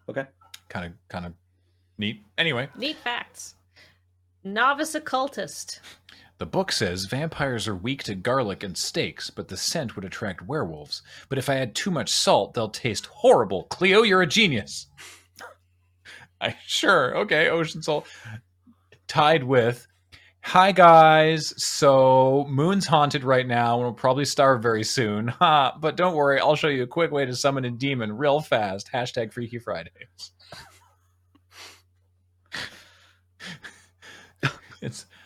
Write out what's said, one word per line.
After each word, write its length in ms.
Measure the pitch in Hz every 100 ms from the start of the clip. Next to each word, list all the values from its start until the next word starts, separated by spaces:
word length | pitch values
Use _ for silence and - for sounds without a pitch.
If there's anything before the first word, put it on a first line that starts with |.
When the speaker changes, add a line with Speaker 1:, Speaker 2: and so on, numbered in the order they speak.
| -
Speaker 1:
Okay. 180 | 135 135 _ _ - _
Speaker 2:
Kinda, 240 | 98 87 85 _
kinda 220 | 92 87 85 _ _ _ _ _ -
neat. 260 | 104 - _ -
Anyway. 320 | 165 120 139 -
Speaker 3:
Neat 200 | 277 294
facts. 580 | 240 240 - - - _ _ _ _ _ _ _ _ _
Novice 500 | 190 208 254 285 294
Occultist. 840 | 302 302 262 269 214 170 - - - - - _ - _ -
Speaker 2:
The 60 | 85
book 240 | 175 190
says, 320 | - 98 92 98
"Vampires 640 | 127 156 - 139 117 107
are 80 | 95
weak 280 | 110 139
to 120 | - 95
garlic 480 | 113 135 110 90
and 120 | 101 85
steaks, 520 | - 170 107 - -
but 180 | - 95
the 80 | 95
scent 400 | - 170 120 -
would 80 |
attract 380 | 95 - 104 90
werewolves. 600 | 90 151 98 78 143 - - - -
But 80 | 135
if 100 | 131
I 80 | 135
add 180 | 131 -
too 160 | 202
much 200 | 160 107
salt, 420 | - 202 143 98
they'll 160 | - 110
taste 360 | - 120 98 -
horrible." 580 | - 262 180 101 95 -
Cleo, 360 | - 190 196
you're 220 | 226 185
a 40 | 175
genius. 600 | 214 202 117 - - - - - - _ - - _
<laughs> 800 | _ _ _ _ - - - -
I, 160 | 110 - -
sure. 500 | - 294 180 127 -
Okay, 300 | 208 151 170
Ocean 320 | 170 160 160
Soul. 220 | 160 147 - - 117 110 _ _ _ _ _ _ -
Tied 360 | 156 151 160
with, 440 | 127 131 117 127 _ _ _ - _ _
"Hi, 300 | - 185 190
guys. 800 | 180 170 165 156 156 156 160 147 -
So, 840 | - - 147 135 131 131 131 135 143
Moon's 380 | 135 165 196 -
haunted 360 | 156 143 143
right 240 | 131 127 127
now 280 | 120 120 120
and 100 | 123
will 80 |
probably 320 | 104 131 131 135
starve 360 | - 135 127
very 220 | 117 110
soon. 440 | 107 - 107 104 117
<laughs> 120 | -
Ha, 380 | 175 151 127 -
but 160 | 156 147
don't 200 | 180 156
worry, 260 | 143 135
I'll 140 | 139 147
show 100 | 156
you 160 | 135
a 40 | 123
quick 240 | 170 160
way 140 | 143 131
to 100 | 127
summon 280 | 143 135
a 80 | 123
demon 460 | 117 139 131 107 107
real 240 | 143 147
fast. 480 | 151 123 101 98 -
Hashtag 400 | 123 120 - 113
Freaky 280 | - 117 117
Fridays." 720 | 110 98 117 _ - - - _ - - - _ _ _ _ _ _ _ _ - - - _ _ _ _ _ _ _
<laughs> 100 | - - - - _ _ _ _ _ 185 165 - - _ _ - - - - 135 - - -
It's, 240 | 135 - - _